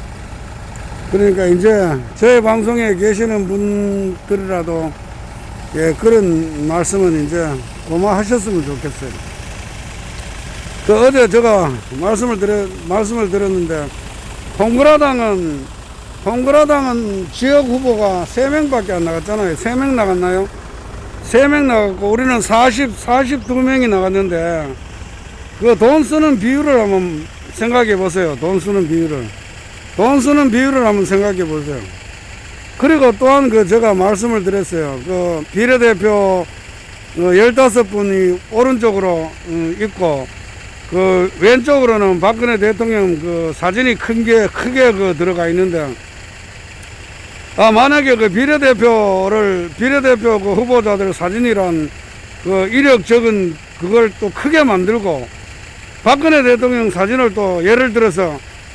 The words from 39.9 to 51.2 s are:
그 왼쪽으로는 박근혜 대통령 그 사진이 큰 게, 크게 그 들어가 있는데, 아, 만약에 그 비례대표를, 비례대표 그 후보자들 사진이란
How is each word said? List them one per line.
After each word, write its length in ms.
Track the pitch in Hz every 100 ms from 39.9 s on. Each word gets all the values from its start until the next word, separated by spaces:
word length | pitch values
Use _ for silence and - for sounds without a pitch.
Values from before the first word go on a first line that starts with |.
| 190 170 139 127 - - - - - -
그 400 | 180 190 185 185 156
왼쪽으로는 800 | 196 254 269 285 240 214 196 175
박근혜 360 | 196 226 240 214
대통령 600 | 208 202 226 214 190 156
그 320 | 170 170 165
사진이 400 | 147 180 208 254 208
큰 280 | - 226
게, 220 | 226 226 202
크게 440 | - 247 262 247
그 220 | 196 190 156
들어가 300 | 175 175 170
있는데, 460 | 175 185 165 143 117 - - - - - - - - - - - - - - - -
아, 120 | 220
만약에 460 | 220 269 294 269 233
그 140 | 214
비례대표를, 1400 | 185 277 302 269 208 233 220 202 190 190 214 202 185 175 160
비례대표 640 | 254 277 262 240 233 214
그 140 | 196
후보자들 580 | 190 247 247 214 196 196
사진이란 760 | -